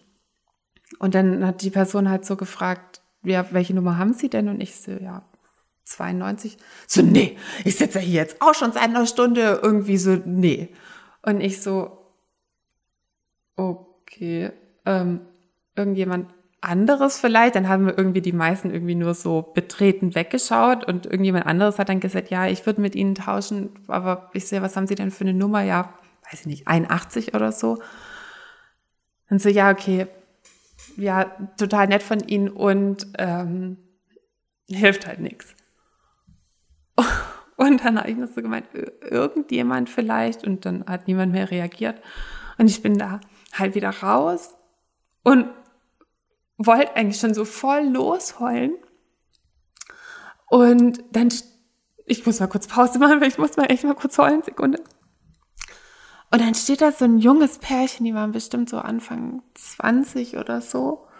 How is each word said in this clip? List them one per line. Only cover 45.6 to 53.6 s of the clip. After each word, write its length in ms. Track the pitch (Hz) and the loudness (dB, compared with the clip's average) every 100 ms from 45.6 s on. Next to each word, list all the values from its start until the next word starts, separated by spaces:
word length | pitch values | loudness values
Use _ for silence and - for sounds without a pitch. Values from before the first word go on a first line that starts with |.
| _ _ _ _ _ _ _ _ _ - | _ _ _ _ _ _ _ _ _ -2
wollte 380 | 220 233 294 - | 4 4 4 0
eigentlich 240 | 208 208 | -2 0
schon 140 | 226 | -2
so 100 | 214 | -2
voll 420 | 214 - 269 285 294 | -4 -4 -2 0 0
losheulen. 880 | 254 262 359 - - 240 233 254 349 - _ _ _ _ _ _ _ _ _ - - - - - - _ | 0 0 -2 -6 -6 -4 -2 -2 -6 -12 _ _ _ _ _ _ _ _ _ -20 -20 -20 -20 -20 -20 _
Und 560 | 254 240 240 240 240 - | 6 8 8 6 2 -4
dann, 160 | 226 240 | 0 2
st-, 240 | - - _ _ _ _ _ - | 0 -10 _ _ _ _ _ -4
ich 200 | 226 - | -2 0
muss 140 | 226 | 0
mal 80 | 190 | -2
kurz 200 | 202 - | -4 -2
Pause 300 | 247 247 247 | 2 2 6
machen, 220 | 285 294 | 6 6
weil 80 | 269 | 4
ich 100 | - | 2
muss 200 | 302 | -2
mal 120 | - | 0